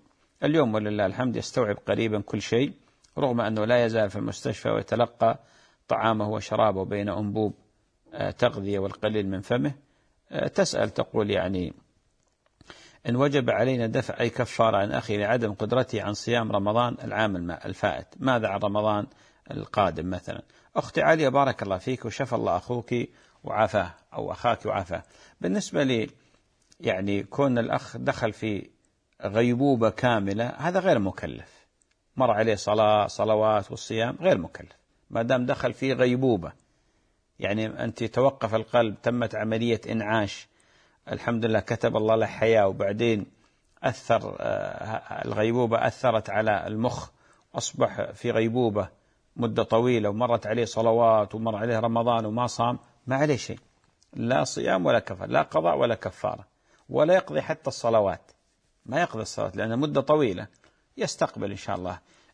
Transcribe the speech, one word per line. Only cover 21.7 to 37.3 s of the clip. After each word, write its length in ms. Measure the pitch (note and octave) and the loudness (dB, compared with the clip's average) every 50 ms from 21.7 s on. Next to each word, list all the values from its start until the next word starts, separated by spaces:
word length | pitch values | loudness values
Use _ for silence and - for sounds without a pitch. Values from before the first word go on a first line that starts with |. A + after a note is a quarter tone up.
| F#2+ F#2 | -4 -2
فيك 260 | - - C3 A#2+ - | -2 -4 -6 -4 -6
وشفى 280 | A#2 - - C#3+ A#2 A#2+ | -8 -6 -6 -4 -2 -2
الله 240 | A2+ A2+ G2+ E2+ | -2 0 0 0
أخوك 380 | F2+ - - B2 A#2+ A2+ - B2 A#2+ A#2+ - - _ _ _ _ _ - | -2 -2 -4 -6 -6 -4 -4 -2 -2 -4 -4 -8 _ _ _ _ _ -10
وعافاه 500 | - G#2+ G2+ A2 G2+ - G#2 F2+ F2 - - _ _ - | -4 0 2 2 2 2 0 -2 -2 -6 -16 _ _ -10
أو 180 | - G#2+ F#2 F2 | -8 -8 -8 -6
أخاك 340 | - - B2 A2+ - - | -2 0 0 0 0 -2
وعافاه. 360 | G#2+ G2+ G2+ F#2+ E2 F2 F2 - _ _ - - - _ - | -4 -4 -4 -4 -6 -8 -10 -10 _ _ -20 -20 -20 _ -8
بالنسبة 420 | - F3+ F#3+ G#3 G3 - - E3+ C#3+ | -6 -4 -4 -4 -4 -4 -2 -2 0
لي 280 | C3 B2+ A2+ G#2+ - - _ _ _ _ _ _ _ _ _ _ _ _ - | 0 0 -2 -2 -6 -10 _ _ _ _ _ _ _ _ _ _ _ _ -8
يعني 420 | - - G2+ F#2 G2 G2+ G2+ G2 - | -4 -4 -2 -2 -2 -2 -2 -2 -4
كون 360 | - - - C#3+ C#3 B2 A#2+ | -4 -2 0 0 2 2 0
الأخ 380 | A2+ - - C3+ - - - | 0 0 -2 -4 -6 -8 -12
دخل 360 | A#2+ B2+ C3 B2+ - B2+ A2 G#2 | -6 -4 -4 -2 -2 -4 -4 -4
في 380 | - - A2 G#2 F#2 - - _ _ _ _ _ _ _ _ _ - - | -4 -4 -4 -4 -6 -8 -12 _ _ _ _ _ _ _ _ _ -10 -8
غيبوبة 680 | G2 G2 A2 A#2+ B2 B2 A#2+ C3+ C#3+ C3+ A2+ A2+ A2 | -2 2 2 4 4 4 2 4 2 4 4 2 2
كاملة، 580 | - - - B2 A#2+ A2 G2 G2 G2+ G#2+ A#2 A#2+ | 2 2 2 2 2 2 0 0 -2 -2 -4 -4
هذا 320 | - - C3+ E3+ F3+ F#3+ | -4 -4 -4 -2 -2 0
غير 180 | F3 F#3+ D#3+ A#2 | 2 4 4 4
مكلف. 680 | G2+ F#2+ - - - E2 B1 A1+ - - - _ _ _ _ _ _ _ _ _ _ _ _ | 2 0 -4 -6 -8 -8 -10 -10 -14 -18 -20 _ _ _ _ _ _ _ _ _ _ _ _
مر 140 | - C3 A#2+ | 2 2 4
عليه 240 | G#2+ G#2 A2 A#2 G#2+ | 4 4 2 2 2
صلاة، 520 | G2 - - G#2 A2 A2 G#2+ G#2+ G#2 G2+ | 0 0 2 2 4 6 6 6 4 4
صلوات 640 | - - - G2+ G#2+ A2 G#2+ A2 A2 G#2+ G#2 G2 - | 2 0 0 0 2 4 4 4 4 2 2 0 -2
والصيام، 480 | - A2+ - - A#2 A2 A2+ A#2+ - - | -8 -12 -8 -6 -4 -2 -2 -2 -2 0
غير 180 | E3 F#3+ D#3+ G#2 | 2 2 2 2
مكلف 340 | D#2+ D#2+ - - D2+ - - _ _ _ _ _ _ - | 0 -4 -10 -16 -18 -20 -20 _ _ _ _ _ _ -6
ما 120 | - A2+ A#2 | -4 -2 0
دام 240 | A#2+ C3 B2 B2 | 2 2 2 2
دخل 260 | B2+ C#3+ - - B2 A#2 | 0 -2 -2 -2 -4 -2
في 200 | - - C3+ C3 | -2 -2 -2 2
غيبوبة. 600 | A#2+ B2+ B2+ B2 B2+ C3+ C3 A#2 F#2+ E2 D2 - _ _ _ _ _ _ _ _ _ _ _ _ _ _ _ | 2 4 4 4 4 4 4 2 2 0 -6 -12 _ _ _ _ _ _ _ _ _ _ _ _ _ _ _